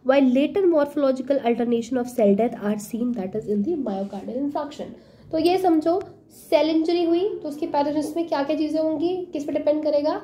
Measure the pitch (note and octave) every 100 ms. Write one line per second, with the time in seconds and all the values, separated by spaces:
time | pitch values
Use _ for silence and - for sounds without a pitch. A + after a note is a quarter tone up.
0 | B3+ C4+ C4 B3 D4 G4+ F#4 D#4+ C#4+ D4
1 | C4+ C4 B3+ C#4 A#3 A#3 A#3+ A#3 A#3 B3+
2 | A#3+ - G#3 G3 A#3+ - G#3 G#3+ - A3
3 | B3 A#3 F#3+ G#3+ G#3 G#3 G3+ E4+ A#3 G3
4 | G3+ G3+ G3 B3 C#4+ D#4 D4 - F3 -
5 | - - - D#4+ E4 F#4 F#4 D#4+ E4 F4+
6 | - - - - - D4+ D#4 D#4+ D#4+ F4
7 | E4+ E4+ G#4 F4+ D4+ C#4+ E4 C#4+ D4 D4+
8 | D4+ E4+ E4+ D4 C#4 D#4 D4+ D#4 D#4 D#4
9 | E4+ F#4 F4+ D4+ C#4+ C#4+ D4 D4+ D4+ D4
10 | D4+ G4